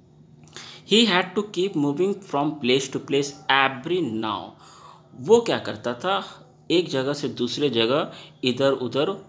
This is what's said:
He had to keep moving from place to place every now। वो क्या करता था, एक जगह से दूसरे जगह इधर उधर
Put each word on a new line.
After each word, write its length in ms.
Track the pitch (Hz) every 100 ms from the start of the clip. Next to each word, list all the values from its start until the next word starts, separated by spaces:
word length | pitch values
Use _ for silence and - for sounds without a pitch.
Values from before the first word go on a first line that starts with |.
| _ - - - - - - - -
He 140 | 208 226
had 160 | 180
to 200 | 180 220 208 175
keep 200 | 190 160
moving 360 | 143 143 185
from 380 | 196 - 143 151 151
place 260 | 120 135 135
to 80 | 135
place 300 | - 139 143 - -
every 760 | 135 135 127 151 180 143 110 110
now। 160 | 101 90 - - - - - _ -
वो 260 | 135 233
क्या 180 | 226 123
करता 340 | 104 107 120
था, 320 | 123 180 196 - - - - _
एक 180 | 170 165
जगह 240 | 135 131
से 160 | 143 135
दूसरे 400 | 113 123 - 143
जगह 420 | 117 113 143 185 - - -
इधर 280 | 127 123 135
उधर 540 | 131 120 127 165 196